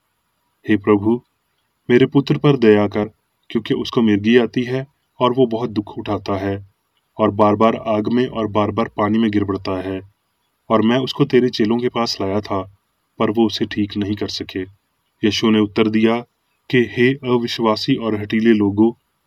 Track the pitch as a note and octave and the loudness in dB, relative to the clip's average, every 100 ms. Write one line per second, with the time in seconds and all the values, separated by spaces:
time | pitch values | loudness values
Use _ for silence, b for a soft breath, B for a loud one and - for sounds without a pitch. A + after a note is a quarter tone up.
0 | _ _ _ _ _ _ - G#2+ G#2 G#2 | _ _ _ _ _ _ -2 0 2 2
1 | G#2+ A#2+ - _ _ _ _ _ - A#2+ | 2 -2 -4 _ _ _ _ _ 2 4
2 | C3 D3 C3+ D3 D3 C3+ A2+ G#2 G#2 G#2+ | 4 2 0 0 2 4 4 4 2 -2
3 | G#2+ - _ _ _ A#2 G#2 - G#2 - | -6 -10 _ _ _ -6 -4 -4 -2 0
4 | A2+ G2+ G#2 A#2+ A2+ B2+ A#2+ C3 C#3 _ | 2 2 4 4 4 -2 -4 -6 -8 _
5 | _ _ B2+ B2+ B2 A2 A#2+ G#2 G#2 - | _ _ 0 2 0 0 -4 -6 -8 -10
6 | A2 G2 G2+ G2 G2 G2 G2 _ _ _ | -6 -6 -4 -4 -4 -6 -10 _ _ _
7 | _ - G#2 G2+ G#2 G#2 A2+ A#2+ A2+ G#2+ | _ -2 -2 4 2 4 2 0 -2 -2
8 | G#2+ A#2+ B2+ A2 G#2+ G#2 G#2 G2+ A2+ - | 0 0 -2 -4 -4 -2 -2 -2 -4 -2
9 | G#2 A2 A2+ G#2 G2 F#2+ F#2+ F#2 F#2+ F#2+ | -2 0 0 0 -2 -4 -4 -6 -6 -8
10 | F#2+ _ _ _ _ _ _ A2 A2 B2 | -10 _ _ _ _ _ _ 0 2 0
11 | B2+ - C#3+ B2 B2 A#2+ G#2+ A#2 B2 A#2+ | -2 -2 2 2 2 0 -2 0 -2 -4
12 | A#2 - G2 G2+ G2+ G2+ G2 _ _ _ | -4 -4 -4 -4 -4 -6 -8 _ _ _
13 | _ - A2+ A2 A2 - A2 - G2+ G#2 | _ -4 -2 2 0 0 -6 -4 -6 -4
14 | G2 G#2 G2+ - - G2 F#2+ _ _ _ | -6 -4 -6 -8 -10 -10 -10 _ _ _
15 | _ _ A2 G2+ A2+ G#2+ G#2 A#2 A2 A2 | _ _ -2 0 2 2 0 0 0 2
16 | A2 A#2+ A#2+ _ _ _ _ B2+ A2 - | 2 0 -4 _ _ _ _ 0 0 2
17 | B2 C#3 B2+ A#2+ A#2+ - A2+ G#2+ - B2+ | 0 2 0 -2 -2 -2 0 0 0 -2
18 | A2+ G#2+ G#2 A2+ A2+ G#2+ G2+ G2+ A2+ A#2+ | -2 -6 -2 0 2 4 2 2 0 0
19 | _ _ | _ _